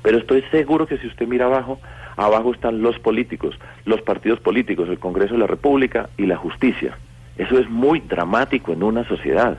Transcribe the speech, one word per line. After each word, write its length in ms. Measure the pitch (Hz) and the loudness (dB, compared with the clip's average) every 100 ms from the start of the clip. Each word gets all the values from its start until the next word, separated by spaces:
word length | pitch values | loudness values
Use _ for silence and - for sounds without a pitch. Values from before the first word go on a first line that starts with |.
pero 160 | 107 113 | 4 2
estoy 260 | - 135 - | 4 2 4
seguro 380 | 156 143 156 156 | 0 2 0 0
que 100 | 139 | -4
si 100 | 120 | -8
usted 200 | - 117 | -6 -2
mira 180 | 123 123 | 0 2
abajo, 340 | 131 123 135 - - - - | 0 -2 -10 -12 -18 -14 0
abajo 380 | 107 110 117 | 2 4 2
están 280 | 120 120 113 | -2 -2 0
los 160 | 120 117 | 0 0
políticos, 560 | 113 110 - - 73 - - - | 0 0 -2 -4 -6 -8 -18 -10
los 180 | - 110 | -2 0
partidos 380 | - 101 107 117 | 0 -2 0 0
políticos, 500 | 110 110 120 87 85 | 2 0 0 -2 -2
el 80 | 90 | -4
Congreso 360 | 92 90 98 | -4 0 0
de 80 | 117 | 2
la 60 | 104 | 0
República 640 | - 143 139 127 117 107 - | 0 2 2 2 0 -4 -2
y 80 | 98 | 0
la 120 | 87 | 0
justicia. 600 | - - 127 - 65 - - - - - | -4 0 0 0 -6 -8 -20 -20 -18 -8
Eso 220 | 95 127 | 0 2
es 100 | 113 | 2
muy 300 | 113 135 160 | 2 2 2
dramático 760 | - 85 85 110 135 139 - | 0 -4 0 0 0 -2 -2
en 80 | 80 | 0
una 260 | 104 117 120 | 0 0 -2
sociedad 500 | 95 69 80 117 | -4 0 2 2